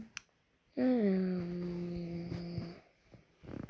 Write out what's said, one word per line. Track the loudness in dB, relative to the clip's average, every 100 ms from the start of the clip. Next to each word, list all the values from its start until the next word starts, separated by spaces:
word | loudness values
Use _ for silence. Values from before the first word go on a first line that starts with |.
| -14 -14 -18 _ _ _ _
Hmm. | 2 4 6 6 4 4 0 -2 -2 -2 -2 -4 -4 -4 -4 -4 -4 -4 -4 -6 -10 -18 _ _ -20 _ _ -12 -10